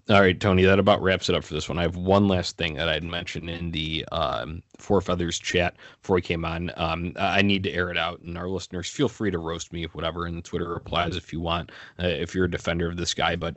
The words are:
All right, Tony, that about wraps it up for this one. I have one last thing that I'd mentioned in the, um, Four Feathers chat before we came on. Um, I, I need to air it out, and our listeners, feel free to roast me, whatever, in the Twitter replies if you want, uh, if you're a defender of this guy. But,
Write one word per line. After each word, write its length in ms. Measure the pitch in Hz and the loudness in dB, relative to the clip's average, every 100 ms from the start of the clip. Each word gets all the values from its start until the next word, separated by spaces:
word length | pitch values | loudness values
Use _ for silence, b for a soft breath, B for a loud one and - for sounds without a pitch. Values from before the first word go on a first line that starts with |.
| - | 4
All 100 | 101 | 6
right, 180 | 95 90 | 6 4
Tony, 260 | 104 92 | 4 6
that 160 | 92 98 | 8 6
about 220 | 98 101 | 6 4
wraps 280 | 92 92 - | 4 0 0
it 60 | 82 | -2
up 100 | 76 | -2
for 80 | |
this 160 | 76 - | -6 -4
one. 80 | 78 | -2
I 60 | |
have 120 | 85 87 | -2 -2
one 320 | 90 98 101 | 4 4 6
last 300 | 90 87 - | 2 -2 -4
thing 160 | 85 | -6
that 160 | 73 82 | -2 -2
I'd 160 | 78 85 | -2 -4
mentioned 440 | 87 80 82 85 | -8 -8 -8 -8
in 220 | 82 85 | -6 -4
the, 340 | 82 78 78 - | -4 -4 -4 -4
um, 500 | 82 73 60 64 85 - - | -2 -2 -2 -6 -10 -14 -20
Four 220 | - 101 | 2 2
Feathers 400 | 92 90 85 - | 2 0 0 -4
chat 380 | - 90 87 - B B | 0 2 0 -4 B B
before 140 | - 92 | 0 0
we 60 | |
came 220 | - 85 | 2 -4
on. 280 | 82 82 87 - | -2 -4 -6 -4
Um, 380 | 82 82 87 - | -2 -2 -4 -2
I, 220 | 95 95 | 0 4
I 20 | |
need 220 | 101 98 | 4 2
to 80 | 98 | 0
air 180 | 78 90 | -2 -2
it 80 | 87 | -2
out, 220 | 82 87 | -4 -6
and 180 | 87 85 | -10 -8
our 120 | 92 | -6
listeners, 400 | 92 - 90 85 | -6 -6 -8 -8
feel 180 | - 127 | -2 -2
free 240 | - 107 | 0 -2
to 60 | 87 | -2
roast 340 | 82 85 - | -4 -6 -8
me, 140 | 85 82 | -8 -8
whatever, 340 | 78 82 85 85 | -4 -6 -4 -6
in 80 | 85 | -8
the 60 | |
Twitter 260 | - - 87 | -6 -6 -4
replies 480 | 82 - 85 85 87 | -6 -4 -2 -2 -4
if 160 | - | -6
you 80 | 82 | -6
want, 320 | 85 85 80 B B - | -2 -2 -4 B B -4
uh, 40 | 90 | -2
if 280 | 76 85 90 | 0 -2 0
you're 100 | 90 | 0
a 60 | |
defender 380 | 85 - 85 85 | 0 -2 -2 -2
of 80 | 87 | -4
this 160 | 82 | -4
guy. 240 | - 82 85 | 0 0 0
But, 180 | 82 | -4